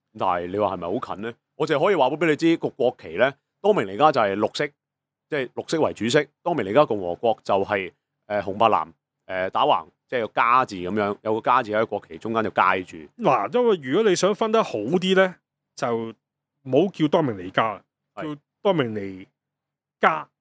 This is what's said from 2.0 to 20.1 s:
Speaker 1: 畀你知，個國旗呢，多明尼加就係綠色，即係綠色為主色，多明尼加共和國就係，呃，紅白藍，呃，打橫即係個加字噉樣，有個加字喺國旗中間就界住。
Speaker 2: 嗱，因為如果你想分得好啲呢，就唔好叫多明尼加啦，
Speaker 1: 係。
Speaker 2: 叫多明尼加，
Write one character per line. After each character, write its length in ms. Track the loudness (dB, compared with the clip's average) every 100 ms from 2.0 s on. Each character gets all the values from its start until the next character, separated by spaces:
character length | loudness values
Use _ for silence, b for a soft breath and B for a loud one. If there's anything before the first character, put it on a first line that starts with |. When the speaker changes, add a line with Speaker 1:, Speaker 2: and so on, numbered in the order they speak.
| 2
Speaker 1:
畀 160 | 2 0
你 100 | 2
知， 200 | 2 0
個 100 | -2
國 280 | 0 -2 -2
旗 80 | -6 0
呢， 160 | 0 0 _ _
多 120 | 2
明 120 | 2 0
尼 100 | 2
加 140 | 4
就 80 | 4
係 160 | 2 2
綠 200 | -2 -2
色， 100 | -6 _ _ _ _ _ -8
即 60 | -6
係 120 | -6
綠 140 | -8 -4
色 100 | 0
為 120 | 0
主 160 | 0 0
色， 160 | 0 0 _
多 100 | -4
明 120 | -2 2
尼 60 |
加 120 | 4
共 160 | 4 0
和 140 | -4
國 240 | -2 -2 -2
就 100 | 0 0
係， 280 | 0 -2 -4 _ _ _ -6
呃， 160 | -6
紅 140 | -4 2
白 100 | 4
藍， 200 | 4 -2 _ _ _ -8
呃， 240 | -4 -4
打 120 | 0
橫 220 | 2 0 -2 _ -8
即 60 | -6
係 60 | -4
個 40 |
加 320 | 0 4 4
字 120 | 2 -4
噉 140 | -4
樣， 240 | -2 -2 -2
有 120 | -4
個 60 | -2
加 200 | 2 0
字 120 | 2
喺 120 | -2 -2
國 160 | -4 -10
旗 120 | -12
中 140 | -4
間 120 | -2
就 60 | -2
界 320 | 2 2 2
住。 120 | -4 -14 -18 -2
Speaker 2:
嗱， 320 | 0 2 0
因 160 | 0 2
為 120 | 0
如 180 | 0 0
果 80 | 2
你 60 |
想 180 | 2 0
分 200 | 0 0
得 100 | 0
好 160 | 0 -4
啲 380 | -2 -2 2 2
呢， 180 | 2 -2 _ _ _
就 220 | -6 -4 -4
唔 720 | -6 -14 _ _ _ _ 0
好 220 | 2 2
叫 160 | 0 0
多 120 | 2
明 160 | 0 -4
尼 140 | -4
加 220 | -2 -2
啦， 80 | -4 _ _ _
Speaker 1:
係。 200 | -12 -10
Speaker 2:
叫 60 | -12 _ _
多 100 | 0
明 220 | 0 0
尼 320 | -4 -10 -12 -18 _ _ _ _ _ _ 0
加， 280 | 0